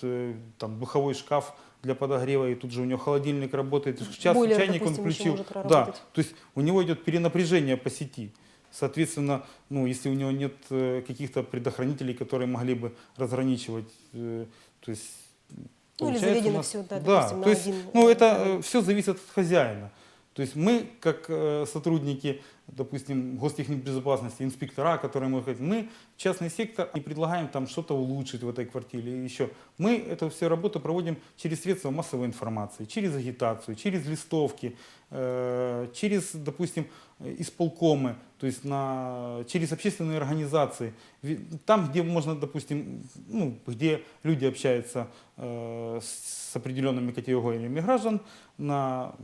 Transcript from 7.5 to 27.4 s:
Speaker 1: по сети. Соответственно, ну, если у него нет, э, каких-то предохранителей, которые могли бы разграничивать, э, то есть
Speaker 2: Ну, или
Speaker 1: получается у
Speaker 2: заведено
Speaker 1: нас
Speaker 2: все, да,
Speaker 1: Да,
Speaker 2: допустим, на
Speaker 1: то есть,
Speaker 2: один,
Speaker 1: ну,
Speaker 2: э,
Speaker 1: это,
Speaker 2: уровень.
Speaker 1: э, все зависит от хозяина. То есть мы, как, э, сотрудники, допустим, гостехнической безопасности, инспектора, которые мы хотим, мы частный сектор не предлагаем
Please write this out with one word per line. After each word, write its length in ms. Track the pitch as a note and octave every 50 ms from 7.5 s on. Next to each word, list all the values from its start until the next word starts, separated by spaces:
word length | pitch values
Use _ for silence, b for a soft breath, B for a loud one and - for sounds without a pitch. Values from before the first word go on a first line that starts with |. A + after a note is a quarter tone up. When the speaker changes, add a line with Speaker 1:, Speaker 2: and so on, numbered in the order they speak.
| F3+ F3 D3 C3+ C3
Speaker 1:
по 140 | B2+ - C#3
сети. 420 | - - D3+ C3+ - - A2 G2+ - B B B B B B B
Соответственно, 720 | - - C#3+ C3+ - D#3 E3 - - D3 C#3+ C#3 C#3 C3 B B B B B B
ну, 180 | C#3+ C#3 C3
если 220 | B2+ C3 B2+ - C#3
у 60 | C3+
него 160 | C3+ C#3 C3+
нет, 240 | C3+ C3+ C#3 C3+ C#3 - - -
э, 320 | C3+ C3 C3 B2+ B2+ B2+ B2+
каких-то 360 | - C3 A#2 C#3+ C3+ - -
предохранителей, 720 | - - - B2 A#2+ B2+ A#2 - B2+ C3 C#3+ C3 C3+ B2+ A#2+
которые 320 | B2 C3 - C#3+ B2+ B2+ B2
могли 260 | B2+ A#2 B2 B2+ B2+
бы 160 | A#2 A#2 A#2 - B B B B -
разграничивать, 760 | F3 A2+ B2+ B2+ C3 C3 B2+ A#2+ - - A2+ A2+ A2 A2 - - - - -
э, 320 | A#2+ A#2 A#2 A#2 A2+ A2+ A2 A2+ B B B B _
то 100 | - -
есть 180 | A2 G#2+ - - - - - - _ _ _ - - - - - _ _ _ _ _ -
Speaker 2:
Ну, 80 | - -
или 60 | B3
Speaker 1:
получается 120 | A#3 G#3
у 60 | A3+ G#3+
Speaker 2:
заведено 220 | A#3 G#3 G#3+ -
Speaker 1:
нас 100 | - - -
Speaker 2:
все, 140 | - G#3 F#3+ F3
да, 120 | G3 F#3+
Speaker 1:
Да, 200 | D3 F#3+ G3+ F3+
Speaker 2:
допустим, 180 | B2+ G#2 G2+ F#3+
на 60 | F#3+
Speaker 1:
то 60 | G3+
есть, 160 | G#3+ G3+ -
Speaker 2:
один, 160 | G3+ F#3+ F#3 F#3 F#3
Speaker 1:
ну, 160 | - A#3 A#3 A#3
Speaker 2:
э, 40 |
Speaker 1:
это, 220 | A#3 A3+ A#3 A3+ G#3
Speaker 2:
уровень. 240 | F#3+ F#3+ F#3+ F#3+ F3+
Speaker 1:
э, 40 |
все 180 | D#3 - - B3
зависит 280 | G3 F3+ G3+ G#3 - G3+
от 120 | F3+ F#3 - - -
хозяина. 560 | G3 F#3+ E3 F3+ E3+ C3+ A#2 G#2+ G2+ G2+ G2+ B B B B B B B B
То 100 | - -
есть 140 | C#3 C3 -
мы, 300 | D3+ E3 G#3+ A#3+ A#3 G#3+ - - -
как, 260 | - E3 D#3 - - -
э, 360 | D#3+ D#3 D#3 D3+ D3 D3 D3 C#3+
сотрудники, 680 | - D#3+ C#3+ F3 E3 D#3 C#3 C#3+ C#3 C3+ - C#3+ C3+ C#3 B B B B B
допустим, 680 | - - C3+ C3 - C#3+ C#3 - - C#3 C3 B2+ B2+ B2+ A2+
гостехнической 540 | C3 D3+ D3 - C#3 A2+ D3 C3+ B2 C#3
безопасности, 500 | C3 C3 B2+ C#3+ C3+ A2+ A#2 A#2 - -
инспектора, 560 | C3 C3 C3 - - B2+ - - C#3+ E3 E3 D#3
которые 300 | - C3+ - C#3 C3 C3
мы 160 | C3 C3 A#2+
хотим, 240 | C3+ B2 A2+ B2+ D#3+
мы 200 | G#3+ A#3 G#3+ A3+ B B B B B
частный 340 | - - F#3+ F#3 - E3+ E3
сектор 400 | - - A3+ A3 A3+ - F3 - -
не 60 | D#3
предлагаем 460 | C#3+ D3+ D3+ D3+ D#3+ D#3+ F3 F3